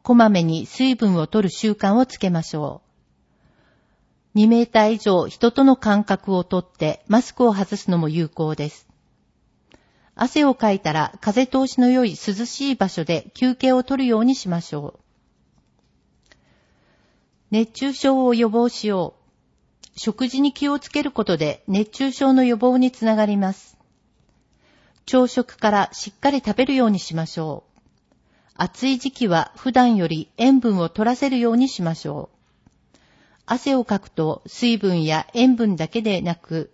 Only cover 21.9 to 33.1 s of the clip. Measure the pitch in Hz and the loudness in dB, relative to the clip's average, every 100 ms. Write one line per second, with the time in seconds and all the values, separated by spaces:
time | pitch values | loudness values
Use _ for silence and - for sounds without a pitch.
21.9 | - 269 254 269 262 254 233 247 254 254 | -4 -4 0 4 4 4 2 2 2 0
22.9 | - 226 214 214 202 190 196 _ _ _ | 0 0 2 2 0 -2 -4 _ _ _
23.9 | _ _ _ _ _ _ _ _ _ _ | _ _ _ _ _ _ _ _ _ _
24.9 | _ - 262 247 - 240 - 214 208 190 | _ -2 2 2 0 -6 -2 0 0 -2
25.9 | - - - 277 285 214 202 269 269 233 | -6 -16 -4 -2 -2 -2 -2 0 2 2
26.9 | 196 - 160 160 - 156 139 - _ _ | 0 -4 -8 -8 -8 -8 -10 -16 _ _
27.9 | _ _ _ _ _ _ - 180 - 262 | _ _ _ _ _ _ -6 -6 -4 -2
28.9 | 262 269 - 226 165 - - 262 247 247 | -2 -4 -2 0 0 -2 -6 0 4 4
29.9 | 220 165 160 - - 240 269 233 190 165 | 4 0 -4 -8 0 4 4 2 0 -2
30.9 | 185 220 247 277 254 233 233 262 - 175 | -2 -2 0 0 0 2 2 0 -2 -6
31.9 | 165 151 147 151 _ _ _ _ _ _ | -6 -8 -10 -12 _ _ _ _ _ _
32.9 | _ _ | _ _